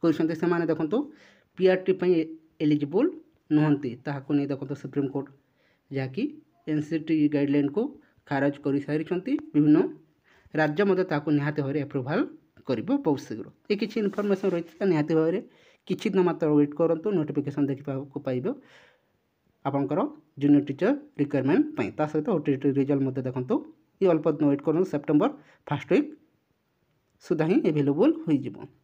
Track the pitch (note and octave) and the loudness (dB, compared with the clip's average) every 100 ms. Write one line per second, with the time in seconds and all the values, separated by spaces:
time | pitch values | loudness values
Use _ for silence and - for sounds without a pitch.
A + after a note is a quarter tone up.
0 | E3+ D#3 D#3+ D#3+ F3 F3 E3 D#3 D#3+ G#3+ | 2 2 0 0 0 0 0 -2 0 -2
1 | D4 - - _ _ - F#3 F#3 F#3 F#3 | -4 -10 -20 _ _ 0 2 2 0 0
2 | F3+ F3 D#3 - _ _ D3+ D3 C#3+ E3+ | 2 2 0 -8 _ _ 2 2 0 0
3 | D#4 - - _ _ D3+ D3+ C#3+ C#3 A2+ | 0 -2 -18 _ _ 2 4 2 -2 -8
4 | - C#3+ C3 D3 C#3 C#3 C3+ C#3 C3+ C#3 | -8 -10 -2 -2 -2 -6 -6 -10 -8 -4
5 | C#3 C#3 C3+ - _ _ _ _ _ C3+ | -4 -4 -8 -14 _ _ _ _ _ -6
6 | C3 B2+ C#4+ - _ _ - D3+ D3 D#3+ | -6 -4 -6 -6 _ _ -4 -4 -2 -6
7 | D3+ D#3 D3 D3 C#3+ C#3+ C#3+ E3+ C4 - | -2 2 2 2 2 2 2 -2 -4 -6
8 | _ _ _ C#3 C#3 C#3+ D3 C#3 C#3+ D3+ | _ _ _ 0 0 -2 -2 -2 -2 -6
9 | D#3 F3+ F#3+ C#4+ - D3+ D3+ D#3 - - | -4 -6 -2 -4 -2 2 6 6 4 -4
10 | _ _ _ _ _ D3 D#3 D3 G3+ F#3 | _ _ _ _ _ -2 0 2 2 2
11 | F#3 D3 D3+ D3 C#3+ D3+ C#3 C#3+ C3+ C#3 | 0 -2 0 0 0 -2 -4 -4 -4 -6
12 | B2+ E3+ F4 - _ _ - A#2 D#3+ C#4 | -2 -2 -2 -6 _ _ -4 -4 0 -2
13 | C#4 C#3 - A2 - - _ G#3 A3+ A3+ | 0 -2 -4 -12 -12 -18 _ -4 -2 -2
14 | G3+ G#3 G#3 F#3+ G3 F3 E3+ - G3 D#3+ | -2 -2 -2 0 0 -2 -6 -4 0 2
15 | D3+ D#3+ D#3+ F#3 - _ _ _ - F#3 | 2 2 2 0 -6 _ _ _ -8 -4
16 | A3 F#3+ F3+ D#3+ D#3+ D3+ D3 D3 E3 E3 | 0 2 2 2 2 4 4 2 0 2
17 | G#3+ F#3+ D3 C#3+ D3 C#3 C#3 C3+ - C3+ | 0 -2 0 -2 -4 -2 -2 -2 -6 -8
18 | C3+ - C3+ B2+ D3 C#4 - - - _ | -8 -8 -4 -4 -4 -6 -12 -20 -20 _
19 | _ _ _ _ _ _ C#3+ C#3 C#3+ D3+ | _ _ _ _ _ _ -4 -2 -2 -2
20 | C#4+ - _ - C#3+ C#3+ C#3+ C3 F#3+ C#4+ | -2 -6 _ -2 4 4 4 0 0 0
21 | - - C#3+ C#3+ C3+ F#3 D4+ - G#2 - | -4 -4 -2 0 2 2 2 0 -4 -2
22 | D3+ D#3 D3+ F3+ D3 C3 C#3+ C#3 C3+ C#3+ | -2 -2 0 -2 0 0 0 0 0 0
23 | C3+ C3 B2+ B2+ B2+ C4 - - _ _ | 0 -2 -6 -6 -2 -4 -4 -20 _ _
24 | F#3+ E3 D#3+ D3+ D3 C#3+ - D#3 F#3 - | 2 2 2 2 2 2 0 0 0 -2
25 | G#3 D3+ A3+ - - _ - D3 - A3+ | -2 0 0 -2 -20 _ -8 -6 0 0
26 | D4 - _ _ _ _ _ _ _ _ | 0 -8 _ _ _ _ _ _ _ _
27 | _ _ - E3 D#3 A3+ G3 D3+ C#3 C#3+ | _ _ -6 -2 2 2 2 0 0 2
28 | B3+ D#4+ - C#3+ B2+ G#2+ - _ | 2 2 0 -2 -2 -12 -18 _